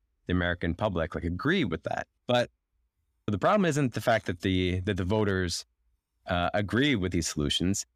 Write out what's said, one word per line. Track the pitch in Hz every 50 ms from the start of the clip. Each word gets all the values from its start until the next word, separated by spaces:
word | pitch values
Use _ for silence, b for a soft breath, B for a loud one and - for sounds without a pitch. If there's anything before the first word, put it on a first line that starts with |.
| _ _ _ _ _
the | - 90
American | 90 87 87 87 85 - 85 82
public, | - 107 110 92 85 80 78 -
like, | 82 -
agree | 87 85 90 - 139 180 202 147
with | 92 80 80 -
that. | - - - - - _ _ _
But | - 123 123 120 - _ _ _ _ _ _ _ _ _ _ _ _ _ _ _ -
the | 104 90
problem | - 156 196 214 190
isn't | 170 143 147 147 123 -
the | 113
fact | 104 - 117 107 -
that | - 98 -
the, | - 101 92 92 92 90 90 92
that | 90 104 101
the | 87 95
voters, | 87 107 110 110 101 98 92 92 85 85 - - _ _ _ _ _ _ _ _ _ _ _ _
uh, | - 92 87 87 82 -
agree | 101 104 90 - 113 139 151 135
with | 104 90 92 87
these | 87 82 -
solutions. | - 78 73 71 - - 85 92 101 - - - _